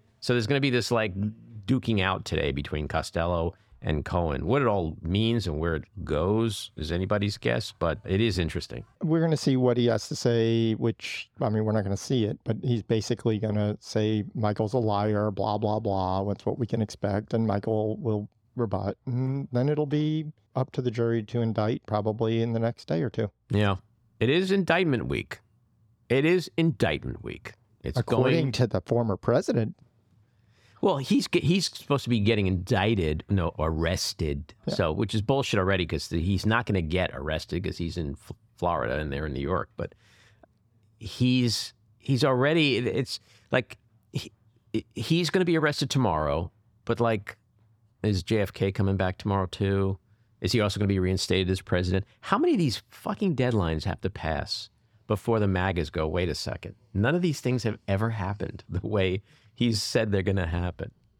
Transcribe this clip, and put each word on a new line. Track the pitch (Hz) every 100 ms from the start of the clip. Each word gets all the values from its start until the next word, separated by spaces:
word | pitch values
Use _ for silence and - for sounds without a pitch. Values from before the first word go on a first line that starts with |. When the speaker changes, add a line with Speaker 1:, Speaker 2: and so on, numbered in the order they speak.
| _ _
Speaker 1:
So | -
there's | 123 107
gonna | 139
be | 139
this, | 123 104
like, | 117 110 95 107 113 117 110
duking | 98 131 - 107
out | 92 92 -
today | 78 76
between | 69 71 76 71
Costello | 80 - 85 85 87 85 - _ -
and | - 76
Cohen. | - 92 82 67 82
What | 139
it | 123
all | 101 80 -
means | 80 98 113 117 90
and | 76
where | 85 78
it | - -
goes | 73 76 90 110 113 101 - -
is | 78
anybody's | 85 95 104 101 -
guess, | - 123 - -
but | 82 76
it | - 95
is | 113 87
interesting. | 80 - - 60 - -
Speaker 2:
We're | 160 165
gonna | 165 151
see | - 131
what | 123 120
he | 120
has | 110 -
to | -
say, | 123 117 113 117 113
which, | 110 117 - - - - -
I | 123
mean, | 107
we're | 107
not | 107
gonna | 98 98
see | - 131
it, | 104 -
but | - 104
he's | 127 117
basically | - 113 - 117 117 107
gonna | 107 104 104 104
say, | - 113 107 107 101
"Michael's | - 107 104 107
a | 131
liar, | 110 101 107 104 107
blah, | 101 104 104
blah, | 107 107
blah. | 113 98 92 95
That's | 101 101
what | - 107
we | 117
can | 110
expect." | 107 - 101 101 110
And | 117 110
Michael | 101 113 110 107 110
will | 127 104 104 _ _ -
rebut. | 113 98 98 - -
And | 123 131 139 -
then | 120 139
it'll | 151 147
be | 151 151 156 156 - _ 127
up | 131
to | -
the | 123
jury | 117 117 117
to | 104 120
indict | 113 110 107 143 -
probably | 107 104 107 113 113
in | 117
the | 113
next | 113 - -
day | 165
or | 127
two. | - 107 _ -
Speaker 1:
Yeah. | 101 101 95 _ _ _ -
It | 113
is | 160 190
indictment | 196 165 170 175 123 64
week. | 62 - - _ _ _ _ _ _ -
It | 127
is | 156 180 - -
indictment | 165 117 98 73 65 -
week. | - - - - _ _
It's | - 123
Speaker 2:
According | - 120 127 165
Speaker 1:
going | 143
Speaker 2:
to | 120 120
the | 92
former | - 120 117 95
president. | - 131 226 147 110 - _ _ _ _ _ _ _ _ _ -
Speaker 1:
Well, | 202 143
he's | 131 - -
ge-, | 180
he's | 143 185 -
supposed | - - 143
to | -
be | 117
getting | 101 107 95
indicted, | 92 90 104 104 110 80 78 -
no, | 98 82 -
arrested. | 78 80 82 92 - - 78 73 - - -
Speaker 2:
Yeah. |
Speaker 1:
So, | - 82
which | 90 107
is | 110
bullshit | 101 135 - 104
already, | 92 95 85
'cause | 78 -
the, | 87
he's | 87 95 107
not | 113 -
gonna | 95
get | 78 90 90
arrested | 65 71 78 - 87
'cause | 87 -
he's | 85 87
in | 73
F-, | 73 - - _ -
Florida | 87 80 58 69
and | 76
they're | 69 78
in |
New | 65
York. | 69 92 - -
But | - - _ _ - _ - _ _ _ _ _
he's, | 107 - 123 127 120 107 - _ _ _
he's | - 131
already, | 139 127 139 165 147 113
it, | 120
it's | 123 127 - _ _ -
like, | 131 - - _ _ _
he, | - - _ _ _ _ 110 -
he's | - 117 165 165
gonna | 190
be | 180 160
arrested | 151 - 139
tomorrow. | 135 110 78 76 76 87 _ _ _
But, | - 117
like, | 117 110 - - _ _ _ _ _ -
is | 107 95
J | - 110
F | 98
K | - 98
coming | 98 98 95
back | 92 -
tomorrow | 107 98 92
too? | - 98 98 98 95 _ _ _ -
Is | 98
he | 113
also | 104 98
gonna | 101
be | 98
reinstated | 90 95 - 92 90
as | 95
president? | - 90 90 92 - _
How | - 214
many | 349
of | 247
these | 151 - -
fucking | - - 202 196
deadlines | 135 127 113 85 80
have | 95 -
to | 95
pass | - 80 73 - - - _ _ _ -
before | 104 - 113
the | 101
magas | 92 92 87 76
go, | 85 78
"Wait | 87 87
a |
second, | - - - - - _
none | 95 117
of | 175
these | 175 139
things | 127 127
have | 113 - -
ever | 98 110
happened | 110 92 104 - - -
the | 95 104
way | 104 95 98 - _ _
he's | - 120 107
said | - - 113
they're | 98
gonna | 95 95 82
happen," | 85 90 - - _ _